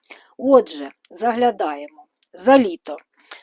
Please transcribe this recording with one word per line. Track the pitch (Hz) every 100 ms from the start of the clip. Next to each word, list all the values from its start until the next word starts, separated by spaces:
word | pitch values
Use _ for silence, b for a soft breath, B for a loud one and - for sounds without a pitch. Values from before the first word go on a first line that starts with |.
| B B B -
Отже, | 254 269 220 151 139 - _
заглядаємо. | - 220 233 247 - 175 147 147 _ _ _ _
За | - 190 269
літо. | 220 165 - 147 _ B B B